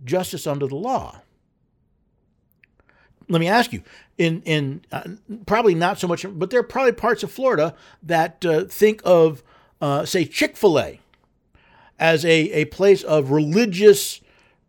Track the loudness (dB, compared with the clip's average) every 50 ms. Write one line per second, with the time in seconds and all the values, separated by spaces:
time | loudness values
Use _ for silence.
0 | -8 -4 -4 -4 -4 -4 -10 -8 -6 -6 -6 -4 -6 -6 -6 -8 -6 -6 -6 -6
1 | -6 -10 -16 -20 _ _ _ _ _ _ _ _ _ _ _ _ _ _ _ _
2 | _ _ _ _ _ _ _ _ _ _ _ _ _ _ _ _ _ _ _ _
3 | _ _ _ _ _ -4 -2 -2 0 2 2 0 0 -2 -6 -12 -14 -16 -20 -20
4 | _ _ _ -4 -2 -2 -2 -4 -4 -4 -4 -2 -2 -4 -8 -10 -14 _ -12 -12
5 | -12 -12 -18 -20 _ -18 -18 -16 -4 -2 -2 2 2 2 2 2 0 -2 -2 -4
6 | -4 -4 -4 -6 -6 -12 -8 -8 -8 -2 -2 -2 -4 -2 -4 -2 0 0 0 0
7 | -2 -2 -2 -2 -6 -10 -8 -4 -2 -2 0 0 -2 -2 -4 -10 -20 -20 -20 _
8 | -8 -4 -2 -2 -2 -2 -6 _ -2 0 0 0 -2 -4 0 2 2 2 2 0
9 | 2 4 6 6 6 4 2 -4 _ _ _ _ _ _ _ _ -4 -2 -2 -2
10 | -4 -4 -4 -4 -4 -4 -2 -4 -4 -4 -2 0 2 2 2 2 -2 -4 -10 -18
11 | _ _ _ _ _ _ _ _ _ _ _ _ _ _ _ _ _ _ _ 0
12 | 2 2 2 2 2 2 2 2 2 0 -2 -2 -4 -4 -2 0 4 4 4 4
13 | 2 0 0 0 2 2 0 0 0 2 2 0 0 0 0 6 8 8 8 6
14 | 2 -6 -10 -14 _ _ _ _ _ _ _ _ _